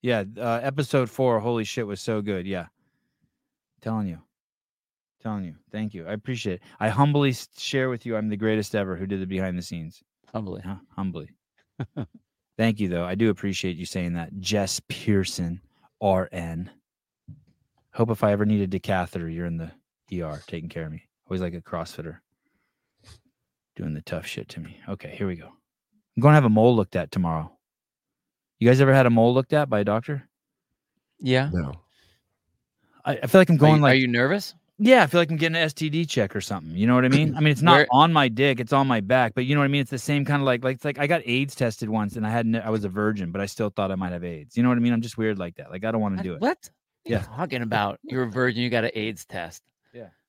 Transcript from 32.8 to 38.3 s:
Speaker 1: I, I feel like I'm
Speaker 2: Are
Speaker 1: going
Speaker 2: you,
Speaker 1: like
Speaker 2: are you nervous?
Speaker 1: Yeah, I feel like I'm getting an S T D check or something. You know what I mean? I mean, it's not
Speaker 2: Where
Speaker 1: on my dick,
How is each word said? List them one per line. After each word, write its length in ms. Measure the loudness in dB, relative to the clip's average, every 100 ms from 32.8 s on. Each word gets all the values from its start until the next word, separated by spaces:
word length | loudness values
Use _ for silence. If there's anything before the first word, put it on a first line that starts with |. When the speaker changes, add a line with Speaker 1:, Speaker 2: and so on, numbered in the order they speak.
| _ _ -6
Speaker 1:
I, 120 | -4
I 60 | 6
feel 120 | 6
like 80 | 8
I'm 60 | 8
Speaker 2:
Are 40 |
Speaker 1:
going 160 | 8 8
Speaker 2:
you, 40 |
Speaker 1:
like 80 | 6
Speaker 2:
are 40 | 6
you 120 | 4
nervous? 480 | 2 2 0 -6 -18 _ _
Speaker 1:
Yeah, 240 | 6 6
I 40 | 6
feel 120 | 2
like 80 | 2
I'm 60 | 0
getting 180 | 0 0
an 60 |
S 100 | -2
T 160 | -2 -2
D 160 | -2 -2
check 300 | 0 -2 -2
or 60 |
something. 340 | -6 -8 -8 0
You 120 | 4
know 80 | 4
what 100 | 4
I 40 |
mean? 260 | 4 2 2
I 40 |
mean, 120 | 2
it's 100 | 4
not 120 | 8 8
Speaker 2:
Where 100 | 8
Speaker 1:
on 220 | 6 6
my 140 | 6
dick, 300 | 2